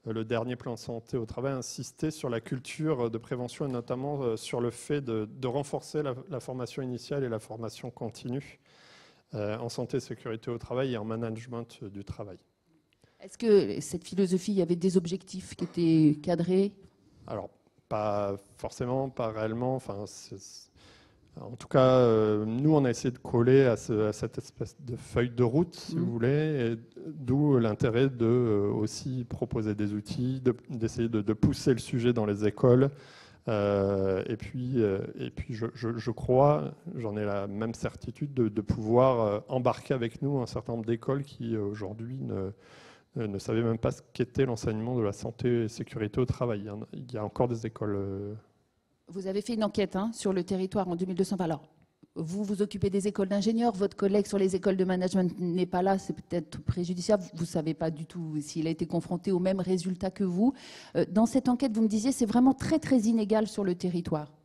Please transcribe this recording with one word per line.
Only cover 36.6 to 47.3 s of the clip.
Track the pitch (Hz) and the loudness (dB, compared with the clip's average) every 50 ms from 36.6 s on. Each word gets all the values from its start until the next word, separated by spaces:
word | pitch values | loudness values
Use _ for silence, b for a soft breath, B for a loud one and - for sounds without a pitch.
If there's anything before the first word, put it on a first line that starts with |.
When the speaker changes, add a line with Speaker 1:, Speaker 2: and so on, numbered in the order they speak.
| 147 - - - - 170 - | -2 -6 -10 -12 -16 -12 -10
Speaker 1:
j'en | - 113 107 101 | -8 -6 -6 -4
ai | 107 107 | -4 -2
la | 101 101 101 101 | -2 -2 -4 -4
même | 101 98 104 110 113 113 | -6 -4 -4 -4 -4 -4
certitude, | - - 113 - - - - 113 - 156 143 135 | -6 -6 -8 -8 -8 -12 -12 -8 -8 -8 -6 0
de, | 127 117 107 | 0 0 2
de | 104 110 | 0 -2
pouvoir, | 101 - - 117 107 107 117 123 131 131 127 117 | -2 -2 -2 -2 0 4 6 6 6 6 4 4
euh, | 113 104 101 107 - - | 2 0 0 -2 -4 -4
embarquer | 135 131 123 127 113 - - - 143 | -4 0 2 0 0 0 -2 -4 -2
avec | 127 117 113 - - | -2 -2 -4 -4 -4
nous | 143 139 143 135 | -4 -2 -2 -2
un | 120 | -4
certain | - - 117 - - 117 | -4 -6 -8 -6 -6 -6
nombre | 117 107 | -6 -2
d'écoles | 113 120 113 - - 135 143 139 | -4 -4 -4 -2 -2 -2 -2 -4
qui, | 139 - - 117 117 113 | -8 -12 -10 -6 -4 -4
euh, | 110 101 | -2 -4
aujourd'hui, | 101 104 107 104 92 107 113 113 120 127 135 | -4 -6 -6 -8 -10 -8 -10 -10 -10 -10 -8
ne, | 131 117 104 98 95 98 107 B B B B B B B B B B B _ | -8 -6 -6 -4 -6 -6 -8 B B B B B B B B B B B _
euh, | 127 113 | -6 -6
ne | 104 98 98 | -4 -6 -6
savaient | - - 113 113 | -4 -2 0 0
même | 120 113 113 110 | 2 0 0 2
pas | - 127 | 0 -2
ce | 127 - - _ | -2 -2 -16 _
qu'était | _ - 123 - - - 135 | _ -4 -4 -2 2 0 0
l'enseignement | 127 117 110 - 120 107 107 113 120 127 | 0 0 -2 -2 -4 -2 -2 -4 -2 -2
de | 123 | 0
la | 110 101 | 0 0
santé | 101 - - 120 117 - - 120 123 117 113 | -2 -4 -10 -10 -8 -2 0 0 2 2 0
et | 107 | -2
sécurité | - - 113 - - 117 107 107 - 131 | -4 -8 -10 -8 -4 -4 -4 -2 0 0
au | 127 | 0
travail. | - - - 127 120 110 101 | 0 0 -2 -2 -2 -2 -4
Il | 101 | -6
y | 110 | -8
en | 101 107 | -10 -10
a, | 110 _ | -12 _
il | - - 135 120 | -12 -14 -12 -10
y | 123 | -8
a | 107 104 | -6 -6
encore | 101 | -6